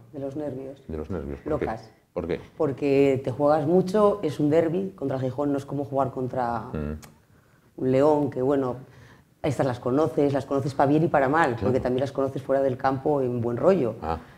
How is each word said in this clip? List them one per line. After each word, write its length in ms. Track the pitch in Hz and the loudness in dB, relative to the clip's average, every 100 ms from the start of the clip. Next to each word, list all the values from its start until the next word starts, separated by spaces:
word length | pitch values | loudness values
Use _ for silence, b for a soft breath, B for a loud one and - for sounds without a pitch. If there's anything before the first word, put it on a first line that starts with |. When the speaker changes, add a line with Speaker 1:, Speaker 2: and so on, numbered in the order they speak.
| - | -16
Speaker 1:
De 60 | 151 | -10
los 160 | 139 | -10
nervios. 460 | 135 147 127 135 - - | -8 -8 -10 -12 -16 -12
Speaker 2:
De 80 | 80 | -10
los 140 | 76 | -8
nervios. 280 | 90 69 69 | -8 -8 -10
¿Por 180 | 147 151 | -6 -4
qué? 60 | - | -4
Speaker 1:
Locas. 240 | 113 - _ _ | -6 -12 _ _
Speaker 2:
¿Por 140 | - 82 | -10 -6
qué? 120 | 85 - - | -6 -8 -4
Speaker 1:
Porque 640 | 151 127 143 139 139 131 | -4 -2 2 4 4 2
te 60 | 135 | -2
juegas 340 | 120 147 156 147 | 0 2 2 4
mucho, 540 | 180 185 214 208 202 | 2 4 4 4 2
es 160 | 156 139 | -4 0
un 80 | 147 | 2
derbi, 400 | 160 165 175 190 - | 4 2 0 -4 -6
contra 220 | 139 131 | -4 -2
Gijón 320 | 127 127 147 | -4 -2 -2
no 60 | 139 | -2
es 80 | 139 | -4
como 180 | 143 | -8
jugar 260 | 131 135 131 | -4 -2 -2
contra 480 | 135 127 127 120 117 113 | -2 -4 -2 -2 -2 -6
Speaker 2:
Mm. 260 | 85 73 76 - _ _ _ _ _ _ - | -6 -6 -8 -12 _ _ _ _ _ _ -4
Speaker 1:
un 160 | 131 | 2
León, 380 | 131 147 147 143 | 4 4 4 0
que 100 | 127 | -2
bueno, 360 | 131 143 131 123 - b b b _ _ | 0 0 0 -6 -12 b b b _ _
estas 240 | 160 131 139 | -4 -2 -2
las 120 | 117 | -2
conoces, 540 | 127 131 160 160 143 | -2 0 2 2 2
las 140 | 135 120 | 0 -2
conoces 280 | 139 143 | -2 -2
pa' 120 | - 143 | 0 2
bien 180 | 151 | 4
y 40 | 160 | 4
para 200 | 151 131 | 2 2
mal, 220 | 156 156 | 2 2
Speaker 2:
Claro. 140 | 113 - | 0 0
Speaker 1:
porque 140 | 127 | 0
también 200 | 123 127 | 0 0
las 120 | 135 | -2
conoces 280 | - 135 135 | -2 -4 -4
fuera 200 | - 139 | 0 2
del 140 | 139 123 | 2 0
campo 440 | 135 135 151 143 | 0 0 0 0
en 200 | 127 123 | 0 -2
buen 160 | 117 120 | -2 2
rollo. 400 | 147 190 123 110 | 4 4 2 -2
Speaker 2:
Ah. 160 | 80 82 B | -4 -6 B